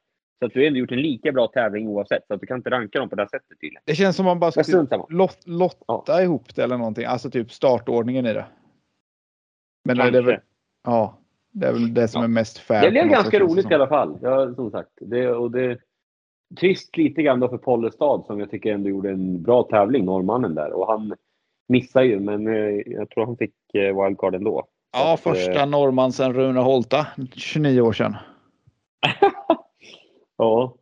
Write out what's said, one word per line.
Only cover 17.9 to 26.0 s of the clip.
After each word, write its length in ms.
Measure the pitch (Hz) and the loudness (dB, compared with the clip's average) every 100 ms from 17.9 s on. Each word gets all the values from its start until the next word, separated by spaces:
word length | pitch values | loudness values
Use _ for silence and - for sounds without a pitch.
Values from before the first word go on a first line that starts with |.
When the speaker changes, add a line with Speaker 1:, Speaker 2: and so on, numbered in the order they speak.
| - 147 107 - | -2 0 0 -2
Speaker 1:
som 140 | 104 | -8
jag 100 | 101 | -8
tycker 220 | 104 107 | -6 -4
ändå 140 | 104 98 | -2 -4
gjorde 200 | 98 98 | -4 -4
en 320 | 95 92 90 | -4 -4 -4
bra 200 | 82 123 | 2 2
tävling, 420 | - 107 101 135 | 4 2 2 2
norrmannen 500 | 92 95 92 120 110 | 0 0 0 -2 -2
där. 180 | 76 76 | -4 -4
Och 140 | 87 95 | -4 -2
han 280 | 107 107 92 _ _ _ _ - | -4 -6 -12 _ _ _ _ 0
missar 340 | 127 - 131 | 0 2 2
ju, 180 | 131 98 | 2 2
men, 260 | 101 104 107 | -2 -4 -2
eh, 360 | 110 104 104 - | -2 -2 -4 -6
jag 240 | - 104 | -10 -8
tror 160 | - 110 | -4 -4
han 100 | 117 | -4
fick, 180 | 110 _ _ | -8 _ _
eh, 280 | 104 98 98 | -2 0 0
wildcard 300 | 98 98 95 | -2 0 -4
ändå. 300 | 92 104 78 - _ _ | -2 -4 -4 -8 _ _
Speaker 2:
Ja, 240 | 123 151 160 | -2 0 0
Speaker 1:
Så 120 | 170 | 0
att, 60 | 180 | -2
eh, 60 | |
Speaker 2:
första 220 | 180 147 143 | 0 0 0
norrman 460 | 143 139 131 | 2 2 2